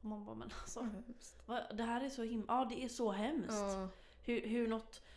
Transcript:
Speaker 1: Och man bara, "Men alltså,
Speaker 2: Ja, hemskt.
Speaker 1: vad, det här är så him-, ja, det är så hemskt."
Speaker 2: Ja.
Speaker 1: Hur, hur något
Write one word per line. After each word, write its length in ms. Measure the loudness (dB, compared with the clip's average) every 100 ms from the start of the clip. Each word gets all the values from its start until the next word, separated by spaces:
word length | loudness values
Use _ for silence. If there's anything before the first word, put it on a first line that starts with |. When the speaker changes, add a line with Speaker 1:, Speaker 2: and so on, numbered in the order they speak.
Speaker 1:
Och 40 |
man 200 | -4 -6
bara, 100 | -6
"Men 160 | -8 -6 -8
alltså, 200 | -6 -4
Speaker 2:
Ja, 60 | -2
hemskt. 560 | -4 -8 -12 -14 -16 -2
Speaker 1:
vad, 300 | -2 0 0
det 60 |
här 220 | 2 2
är 60 | 0
så 120 | 0
him-, 220 | 0 0 4
ja, 180 | 4 4
det 140 | 0
är 40 | -2
så 240 | 2 2
hemskt." 380 | 4 2 2 2
Speaker 2:
Ja. 380 | 2 2 0 -2 -6 -18 -10
Speaker 1:
Hur, 220 | 0 0 2
hur 220 | 2 4
något 340 | 2 -2 -14 -16